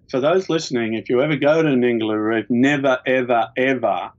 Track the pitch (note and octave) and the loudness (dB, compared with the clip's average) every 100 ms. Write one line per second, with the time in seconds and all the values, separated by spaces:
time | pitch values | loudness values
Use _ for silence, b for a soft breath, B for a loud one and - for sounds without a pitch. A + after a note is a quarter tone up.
0 | _ C3 C#3+ F#3 F#3+ E3 D#3+ B2 A2+ A2 | _ -2 0 0 0 -4 -4 -4 -2 -4
1 | - B2+ D3+ C#3 C#3+ D#3+ D#3+ C3 B2 A#2 | -2 0 0 0 2 2 2 2 2 0
2 | A2 G#2+ G#2+ A2+ G#2+ A#2+ C3+ C#3+ C3+ B2+ | 0 -2 0 -2 0 2 2 2 0 0
3 | C3+ C3 B2 A#2 A2 - C3 C3 A2+ F#2 | 0 -2 0 0 0 -2 0 0 0 -2
4 | G2 | -6